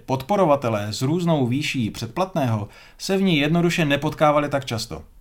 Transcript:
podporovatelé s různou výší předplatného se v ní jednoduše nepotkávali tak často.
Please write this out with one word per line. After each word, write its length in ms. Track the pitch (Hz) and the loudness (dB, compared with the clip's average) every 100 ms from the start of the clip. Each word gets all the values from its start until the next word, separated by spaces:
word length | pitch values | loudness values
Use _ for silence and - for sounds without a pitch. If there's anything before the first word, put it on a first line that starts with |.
| - | -4
podporovatelé 880 | 131 - 202 175 143 120 107 104 | -4 0 2 4 2 0 -2 -4
s 80 | 107 | -4
různou 460 | 131 170 170 156 120 | -2 0 2 2 2
výší 420 | 131 151 135 107 | 0 -2 -2 -4
předplatného 760 | - 113 - 185 175 127 110 104 - - - | -4 -8 -4 -4 -2 -2 -2 -4 -14 -20 -10
se 200 | - 190 | -2 0
v 40 | |
ní 160 | 196 156 | 2 2
jednoduše 480 | 147 170 175 170 156 | 2 2 2 2 0
nepotkávali 640 | 139 151 - 151 147 147 | 0 -2 2 4 4 2
tak 160 | 139 135 | -2 -2
často. 380 | 113 - 78 - - | -6 -6 -12 -14 -20